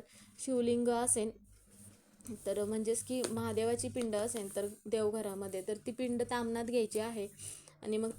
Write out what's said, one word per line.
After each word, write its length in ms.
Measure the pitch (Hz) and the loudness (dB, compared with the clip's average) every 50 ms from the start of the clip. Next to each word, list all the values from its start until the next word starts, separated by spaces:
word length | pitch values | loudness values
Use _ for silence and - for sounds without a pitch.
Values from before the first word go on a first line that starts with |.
| 233 - - - - - - - | -4 -8 -16 -20 -20 -20 -14 -8
शिवलिंग 480 | - 269 262 247 240 233 240 240 240 240 | -2 0 2 2 4 4 4 4 4 4
असेल, 440 | 240 233 240 254 - 240 208 226 - - - - - - - - - - - - - - - - - - - - 214 - - | 4 4 4 4 4 2 2 0 -4 -8 -14 -20 -20 -20 -20 -20 -20 -20 -20 -20 -20 -20 -20 -20 -20 -16 -12 -12 -12 -6 -4
तर 180 | 202 196 202 208 | -2 0 0 0
म्हणजेच 400 | 202 220 220 220 226 226 226 - | 0 0 0 2 2 0 0 0
की 180 | - 254 254 240 - | 0 0 0 0 0
महादेवाची 580 | 220 226 226 226 214 220 226 233 240 233 - 254 | 0 0 0 0 2 2 2 2 2 2 0 -2
पिंड 260 | - 254 240 226 214 | -2 -2 0 0 2
असेल 400 | 202 214 240 240 226 202 196 - | 0 0 0 -2 -2 -4 -4 -2
तर 120 | 208 202 202 214 - - | -2 -2 -2 -4 -8 -4
देवघरामध्ये, 760 | 214 220 220 214 208 214 220 214 208 196 196 202 196 190 190 185 - | 0 0 2 2 2 2 0 -2 -4 -4 -4 -6 -4 -4 -4 -2 -2
तर 100 | 214 208 | -4 -4
ती 140 | - 254 | -4 -6
पिंड 320 | 226 - 254 247 240 240 240 240 | -4 -2 0 0 0 0 0 0
तामणात 360 | 247 240 233 226 226 233 233 | 0 0 0 0 0 -2 -2
घ्यायची 340 | 226 240 247 220 208 - 214 | 0 2 2 2 2 0 -2
आहे 280 | 220 226 233 220 202 208 - - - - - - - - - - - | -2 -2 -2 -4 -6 -6 -8 -12 -14 -14 -14 -14 -16 -20 -20 -10 -4
आणि 140 | 214 214 214 | -2 0 0
मग 120 | 220 226 240 | 0 0 0